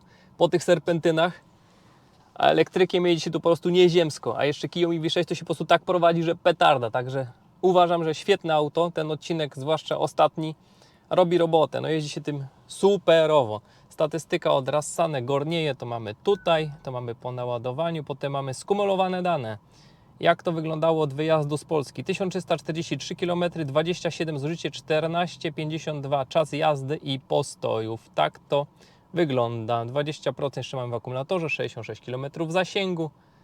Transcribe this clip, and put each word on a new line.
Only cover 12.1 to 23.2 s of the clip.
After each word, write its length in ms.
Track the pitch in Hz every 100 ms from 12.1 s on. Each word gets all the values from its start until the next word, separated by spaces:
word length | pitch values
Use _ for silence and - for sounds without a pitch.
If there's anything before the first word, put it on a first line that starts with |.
| 160
tym 240 | 151 143 135 _ -
superowo. 960 | - 196 202 - 165 156 151 113 107 - _ _
Statystyka 600 | - 156 165 - 175 160
od 180 | 147 131
Rassane 520 | 147 147 - 170 143
Gornieje 540 | 120 139 147 170 156 127
to 100 | 120
mamy 300 | 117 110 104
tutaj, 480 | - 202 175 165 156 147
to 80 | -
mamy 240 | 123 123 117
po 160 | 127
naładowaniu, 720 | 123 123 120 120 127 170 165
potem 280 | 139 139 139
mamy 220 | 139 135
skumulowane 720 | 127 - 202 202 190 190 185
dane. 340 | 180 160 117 107 _ _ - _ _ -
Jak 240 | 165 175
to 80 | -
wyglądało 520 | 160 156 156 165 160
od 100 | 151
wyjazdu 440 | 135 156 160 147 151
z 80 | -
Polski? 380 | 160 135 -
Tysiąc 280 | 131 190 190
trzysta 260 | 180 175 165
czterdzieści 400 | - 165 160 139
trzy 180 | -
kilometry, 500 | 180